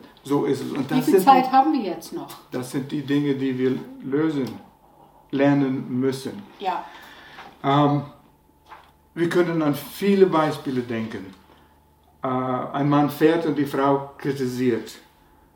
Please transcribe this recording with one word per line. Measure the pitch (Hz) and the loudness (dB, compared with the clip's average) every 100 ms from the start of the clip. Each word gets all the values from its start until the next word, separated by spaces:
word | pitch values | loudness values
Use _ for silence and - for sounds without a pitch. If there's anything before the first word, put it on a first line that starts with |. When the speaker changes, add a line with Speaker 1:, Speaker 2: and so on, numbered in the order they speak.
| - - | -18 -20
Speaker 1:
so | 135 143 - | -4 -2 0
ist | 127 | -2
es. | 127 | -4
Und | - 127 | -6 -2
Speaker 2:
Wie | 254 | 0
Speaker 1:
das | - | 4
Speaker 2:
viel | 190 | 4
Speaker 1:
sind | - | 8
Speaker 2:
Zeit | 262 254 | 6 6
Speaker 1:
die, | |
Speaker 2:
haben | 262 285 | 4 4
wir | 294 | 2
jetzt | 196 160 - | -2 -6 -10
noch? | 170 - - - | -12 -12 -16 -10
Speaker 1:
das | 131 123 | -8 -6
sind | 147 139 | -6 -4
die | 147 | -6
Dinge, | 131 143 143 127 | 0 0 2 0
die | 135 127 | -2 0
wir | 127 131 - - | 0 0 -6 -12
lösen, | 143 139 160 147 117 101 - _ _ _ - _ _ | -4 0 0 0 -4 -8 -18 _ _ _ -20 _ _
lernen | 139 139 143 135 131 - 127 | 2 4 4 2 -2 -4 -2
müssen. | 135 123 123 101 - - | 0 -2 -8 -12 -16 -8
Speaker 2:
Ja. | 190 - - - - - - - - - | -6 -6 -8 -18 -20 -20 -20 -20 -20 -8
Speaker 1:
Ähm, | 139 139 147 143 - - _ _ _ _ _ - - _ _ - | 0 2 4 2 -4 -16 _ _ _ _ _ -20 -20 _ _ -4
wir | 170 | 0
können | 180 170 165 | 2 2 2
an | 151 143 | 0 -2
viele | - - 196 196 180 | -6 -4 0 4 6
Beispiele | 156 156 147 - 127 | 6 2 -2 -4 -4
denken. | 117 113 110 101 92 - _ - _ _ _ _ _ _ | -4 -4 -6 -8 -14 -18 _ -20 _ _ _ _ _ _
Äh, | 131 | -6
ein | 127 127 127 - 143 143 | -4 -4 -4 -6 -2 2
Mann | 147 143 | 2 2
fährt | - 156 170 165 | 2 4 4 0
und | 139 | -2
die | 139 | -2
Frau | 135 139 139 - - | 0 2 2 -2 -8
kritisiert | 147 135 127 123 127 110 - - - _ _ _ _ | -6 -4 -4 -2 0 0 -4 -16 -20 _ _ _ _